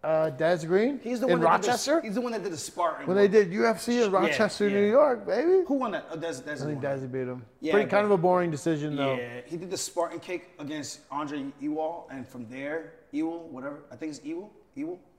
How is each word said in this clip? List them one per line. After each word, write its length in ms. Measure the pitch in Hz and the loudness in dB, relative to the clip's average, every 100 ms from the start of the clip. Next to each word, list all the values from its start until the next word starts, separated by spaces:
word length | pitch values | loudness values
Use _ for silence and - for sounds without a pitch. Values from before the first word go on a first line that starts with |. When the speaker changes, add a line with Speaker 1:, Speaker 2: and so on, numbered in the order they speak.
Speaker 1:
uh, 260 | 151 160 160 | 2 2 2
Des 340 | 135 160 175 | 2 2 2
Green? 340 | 160 185 240 277 | 2 2 2 -2
Speaker 2:
He's 200 | 226 247 | -6 -2
the 60 | - | 2
Speaker 1:
In 120 | 170 | 4
Speaker 2:
one 0 | |
that 200 | 165 185 | 6 4
did 20 | |
the, 40 | 208 | 4
Speaker 1:
Rochester? 320 | 247 269 320 | 0 2 0
Speaker 2:
he's 140 | 220 | 0
the 60 | 202 | -4
one 120 | 240 | -4
that 100 | 220 | -4
did 80 | 185 | -6
the 60 | 160 | -8
Spartan 500 | - 175 170 156 143 | -10 -2 -2 -2 0
Speaker 1:
When 80 | |
they 80 | 190 | 4
Speaker 2:
one. 80 | 202 | 6
Speaker 1:
did 220 | 214 190 | 6 4
U 120 | 202 | 2
F 140 | 226 220 | 2 2
C 200 | - 240 | 0 2
in 80 | 214 | 4
Speaker 2:
Yeah, 60 | 185 | 4
Speaker 1:
Rochester, 480 | 170 147 208 - 208 | 2 2 0 2 2
Speaker 2:
yeah. 80 | |
Speaker 1:
New 100 | 202 208 | 4 4
York, 340 | 247 294 233 | 6 4 2
baby. 380 | 196 202 330 370 | -2 0 4 4
Speaker 2:
Who 100 | 339 | 4
won 160 | 277 240 | 0 0
that? 160 | 160 - | -4 -6
Oh, 60 | 160 | -6
Des, 160 | 165 135 | -6 -6
Des 100 | 147 | -8
Speaker 1:
I 40 | |
think 280 | 147 143 147 | -6 -4 -4
Speaker 2:
won. 160 | 139 135 | -4 -4
Speaker 1:
Desi 100 | 131 | -4
beat 120 | 131 | -6
him. 240 | 127 127 120 _ | -6 -8 -14 _
Speaker 2:
Yeah, 100 | 156 | 2
Speaker 1:
Pretty 180 | 196 208 | 4 4
kind 120 | 202 | 2
Speaker 2:
but 20 | |
Speaker 1:
of 60 | 208 | 4
a 60 | 196 | 4
boring 340 | 180 180 175 | 4 4 2
decision, 460 | 147 170 156 151 139 | -2 -2 -2 -2 -2
though. 180 | 135 | 0
Speaker 2:
Yeah, 260 | 127 120 120 | -2 -6 -12
he 100 | - | -10
did 160 | 165 180 | -12 -8
the 60 | 185 | -6
Spartan 420 | - 175 170 160 | -4 -4 -4 -6
kick 300 | - 175 - - | -8 -10 -10 -14
against 400 | 143 151 135 - _ | -10 -8 -10 -14 _
Andre 360 | 139 147 147 135 135 | -8 -6 -6 -8 -8
Ewell, 460 | 147 156 160 170 - | -6 -4 -6 -8 -12
and 160 | 131 123 | -14 -14
from 220 | 123 113 | -14 -14
there, 460 | 131 143 160 156 - _ | -10 -8 -8 -10 -20 _
Ewell, 360 | 147 160 170 165 | -6 -4 -6 -12
whatever. 360 | 127 139 147 - | -12 -12 -12 -18
I 40 | |
think 140 | 120 160 | -12 -12
it's 100 | 143 | -10
Ewell. 260 | 135 165 208 - _ | -10 -12 -12 -20 _
Ewell? 240 | - 160 180 _ | -10 -10 -10 _